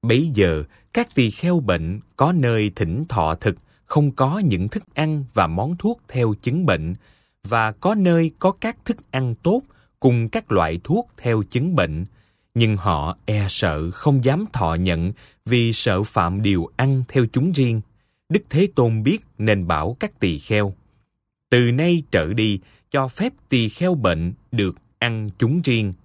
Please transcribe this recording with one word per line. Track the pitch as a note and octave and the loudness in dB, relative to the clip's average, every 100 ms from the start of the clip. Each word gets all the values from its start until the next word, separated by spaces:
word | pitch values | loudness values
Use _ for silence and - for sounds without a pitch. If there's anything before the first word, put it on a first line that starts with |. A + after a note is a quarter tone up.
Bấy | A2+ A#2+ D#3+ | 2 2 2
giờ, | A#2 F#2 D#2 D2 _ _ | 2 2 2 -6 _ _
các | - A#3+ | -4 -2
tỳ | - A#2 | 0 0
kheo | - E3+ F3 | 0 0 0
bệnh | B2 F2 D#2+ G2+ - - | 2 -2 -2 -6 -10 0
có | C#3+ | 2
nơi | F3+ B2+ A2+ G#2+ - | 2 2 2 0 -2
thỉnh | F2+ F#2+ D#3+ | -2 -2 -2
thọ | G#2+ D#2+ | 0 0
thực, | D#2+ - F2 _ _ | 0 -2 -4 _ _
không | _ D#3 D3 | _ 0 0
có | B2 C3+ F#3 | 2 0 2
những | F#3 F#2+ G2 | 0 0 -2
thức | G#3+ - | -6 -10
ăn | - D#3 D3+ C3+ | -4 -2 -2 -4
và | - E2+ | 0 0
món | E2 B2+ F3 | 0 -4 -2
thuốc | G#3 A#3+ _ | -4 -4 _
theo | C3 A#2 G#2 | -2 -2 -2
chứng | - D3 E3+ | -2 -2 0
bệnh, | F2 D#2+ F2+ _ _ _ _ | 0 -2 -8 _ _ _ _
và | - A#2 A2 | -4 0 0
có | G#2+ F#3 | -2 -2
nơi | G#3+ F#3 E3+ E3 - | 2 4 4 2 0
có | F#3 | -2
các | G3+ A3+ A#3 | -2 -8 -8
thức | - A3+ - | -6 -6 -4
ăn | C3 B2+ | -4 -4
tốt | A#2 E3 A3+ - _ _ _ | -2 0 0 -2 _ _ _
cùng | C3+ A#2+ A2+ | 2 2 0
các | A3+ - | -4 0
loại | F#2+ D#2+ E2+ | 0 0 -2
thuốc | - F#3+ - - | -2 -2 -2 -8
theo | B2 A2+ | -2 -2
chứng | G2+ B2 D#3 | -2 -2 0
bệnh. | E3+ F2 D#2 F#2 _ _ _ _ | 0 0 -2 -8 _ _ _ _
Nhưng | A#2 A2+ G#2 | 0 2 2
họ | F#2 D#2 D2+ F#2 - | 0 0 -2 -6 -4
e | G#2+ G2 | -2 -2
sợ | - F#2+ D2+ E2 | -2 -2 -2 -4
không | F#2 D3+ C#3 | -2 0 2
dám | B2 D3+ G#3+ | 2 0 -4
thọ | B2+ F2 | -2 -2
nhận | E2 F#2 E2 F2 - - _ | 0 0 0 -2 -6 -16 _
vì | - B2 A#2 | -2 0 2
sợ | A2 - F#2+ | 0 0 0
phạm | G#2+ - E2+ F#2+ | 0 0 0 0
điều | G#2+ F#2+ - - | 0 0 -2 -2
ăn | C3+ C3+ B2 | 0 0 0
theo | C3+ A#2 | 0 0
chúng | B2 D#3 | 0 0
riêng. | D#3 B2+ A2+ - _ _ _ _ | 0 0 0 -6 _ _ _ _
Đức | F3 - | -4 0
Thế | C#3+ G3 | 0 2
Tôn | - A#2+ A2 | 2 2 2
biết | A2 - - _ | 0 -2 -4 _
nên | A2 G#2 F2 | 0 0 0
bảo | E2+ D#2+ B2 | -2 -2 -4
các | - - | -8 -2
tỳ | G2 D2+ | -2 -2
kheo: | - G#2+ G#2 G2 _ _ _ _ _ _ _ | -2 -2 -2 -6 _ _ _ _ _ _ _
"Từ | B2 A#2+ | 4 4
nay | A#2+ E3 F3 C#3+ | 2 2 0 0
trở | F#2+ D#2 | -2 0
đi, | G#2+ A2 G2 _ _ _ | 0 0 -2 _ _ _
cho | C#3+ C3 | -4 -4
phép | - A#3 - _ | -4 -6 -6 _
tỳ | C3 A2 | 0 0
kheo | - F3+ | -2 -2
bệnh | E3+ G2+ D#2+ E2+ G#2+ _ | 0 0 0 -4 -6 _
được | A#2 G2 - _ _ | -2 -2 -4 _ _
ăn | A#2+ A2+ G#2+ F#2+ | -4 -2 -8 -2
chúng | A2+ D#3+ | 0 0
riêng. | D#3 A#2 G#2 F#2 | 0 0 -2 -6